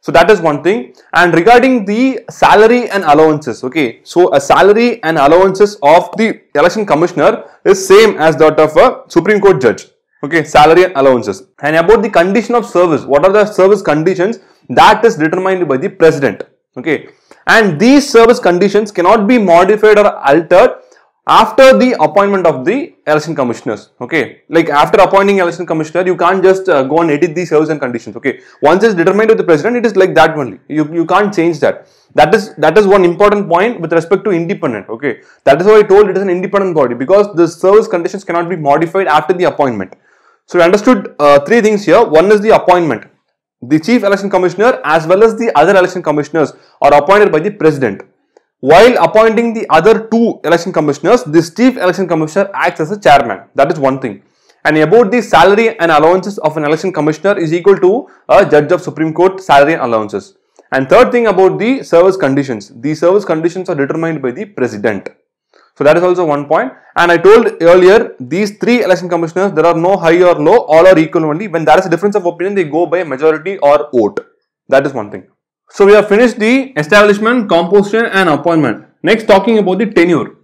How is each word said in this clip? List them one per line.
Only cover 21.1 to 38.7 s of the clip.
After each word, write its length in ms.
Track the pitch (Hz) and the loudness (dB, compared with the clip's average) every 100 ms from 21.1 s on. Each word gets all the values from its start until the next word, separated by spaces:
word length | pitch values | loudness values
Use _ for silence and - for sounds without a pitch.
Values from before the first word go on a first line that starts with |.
| _ - | _ 0
after 400 | 160 220 - 262 208 | 0 2 4 4 6
the 180 | 254 240 151 | 2 0 0
appointment 400 | 202 202 196 170 | 0 0 0 -2
of 180 | 135 | -2
the 300 | 127 247 339 _ - | -4 -4 -6 _ -4
election 280 | 151 156 | -4 -2
commissioners. 560 | 143 123 - - 104 _ _ | -6 -6 -6 -8 -10 _ _
Okay, 420 | 120 160 113 - _ 151 | -6 -4 -6 -10 _ -2
like, 120 | 160 | 0
after 320 | 143 165 202 | 0 2 2
appointing 380 | 180 196 196 196 | 2 2 2 0
election 260 | 175 165 | -2 -4
commissioner, 400 | 175 160 156 170 | -6 -6 -4 -4
you 120 | 185 170 | -4 -2
can't 260 | 175 190 | -2 2
just, 260 | 185 190 190 | 2 0 0
uh, 140 | 151 | -2
go 160 | 131 156 | 0 -2
and 120 | 170 | -2
edit 220 | 147 170 | -2 -2
the 100 | 151 175 | -4 -2
service 240 | 151 156 | -2 -2
and 100 | 151 | -4
conditions. 360 | 135 117 - 107 | -6 -10 -12 -8
Okay, 240 | 135 110 _ _ | -8 -8 _ _
once 220 | 139 180 | 0 2
it's 120 | 226 | 0
determined 360 | 185 175 196 220 | 0 0 0 2
with 80 | 208 | 0
the 60 | |
president, 320 | 185 156 208 247 | 2 0 0 -2
it 100 | 226 | -2
is 80 | |
like 200 | 196 190 160 | 0 0 2
that 200 | 160 151 | 0 -2
only. 220 | 123 92 _ | -10 -12 _
You, 240 | 151 147 | -6 -6
you 140 | 165 160 | -4 -2
can't 260 | 180 208 | -2 -2
change 280 | 202 165 156 | -2 -2 0
that. 260 | 123 - _ _ _ | -2 -4 _ _ _
That 200 | - 156 | 0 2
is, 200 | 220 202 - | 0 -4 -4
that 200 | 151 180 | 0 2
is 100 | 202 | 2
one 180 | 196 | 2
important 440 | 175 170 208 208 165 | 2 2 0 0 -2
point 320 | 170 214 220 | -2 -2 -4
with 120 | 165 | -4
respect 320 | 165 165 190 | -4 -2 -4
to 80 | 202 | -2
independent. 580 | 170 170 - 151 107 95 | -4 -4 -6 -6 -8 -10
Okay, 300 | 110 139 110 _ _ | -8 -8 -8 _ _
that 160 | - 143 | 0 0
is 60 | 190 | 4
why 120 | 214 | 4
I 40 | |
told 280 | 208 196 208 | 6 4 4
it 60 | 185 | 0
is 60 | |
an 80 | 196 | -4
independent 440 | 180 196 202 190 | -4 -4 -2 -2
body, 200 | 160 127 | -2 -2
because 400 | 120 131 196 202 151 | -4 0 0 0 0
the 100 | 170 | -2
service 400 | - 185 208 214 | 0 2 2 2
conditions 380 | 180 170 196 | -6 -6 -10
cannot 260 | - 170 170 | -8 -6 -6
be 60 | 175 | -6
modified 500 | 143 | -2